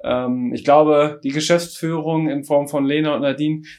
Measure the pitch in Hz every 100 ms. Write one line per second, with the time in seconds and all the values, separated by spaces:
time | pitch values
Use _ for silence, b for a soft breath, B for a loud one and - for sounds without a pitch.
0 | 123 123 123 127 123 120 143 147 151 147
1 | 151 147 139 147 156 170 170 - 165 165
2 | 156 160 156 139 143 143 143 147 139 151
3 | 156 135 139 135 151 156 156